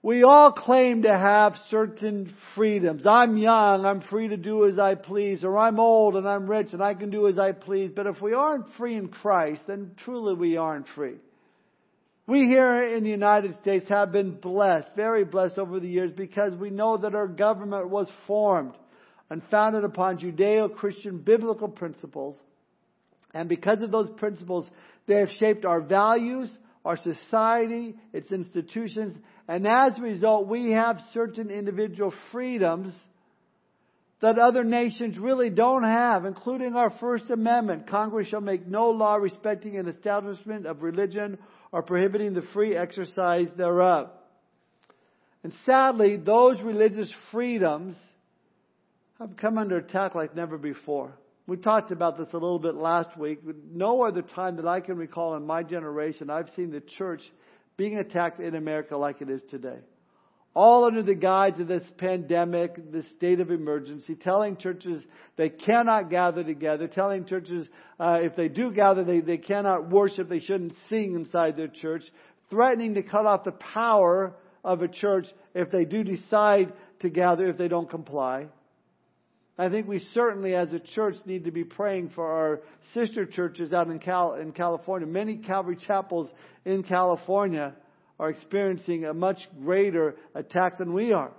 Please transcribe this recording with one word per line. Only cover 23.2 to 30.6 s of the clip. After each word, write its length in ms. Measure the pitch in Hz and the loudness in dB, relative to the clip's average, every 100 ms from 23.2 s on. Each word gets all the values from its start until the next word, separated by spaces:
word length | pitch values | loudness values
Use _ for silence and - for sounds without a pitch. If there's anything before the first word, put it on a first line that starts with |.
| _ | _
And 160 | 156 170 | -10 -4
because 320 | 175 185 214 | -2 0 0
of 100 | 220 | 0
those 200 | 220 214 | -2 -2
principles, 580 | 214 214 175 175 180 - - - _ - | -6 -8 -8 -8 -8 -8 -20 -20 _ 0
they 100 | 202 | 2
have 100 | 202 - | 2 0
shaped 260 | 214 214 | 0 0
our 160 | 190 170 | 0 -2
values, 720 | 151 196 214 233 233 262 247 - _ _ | 2 2 4 2 0 -6 -10 -14 _ _
our 140 | 165 170 | -6 -6
society, 960 | 175 156 - 220 220 233 226 233 233 214 _ | -6 -10 -4 0 2 2 0 -4 -8 -14 _
its 180 | - - | -12 -8
institutions, 880 | 190 175 175 165 220 226 214 214 - - _ - | -8 -6 -8 -8 -8 -8 -6 -8 -10 -20 _ -8
and 200 | 175 202 | -2 2
as 320 | 240 269 208 | 4 4 2
a 40 | |
result, 440 | 240 185 220 214 196 | -8 0 2 2 2
we 260 | 233 | -2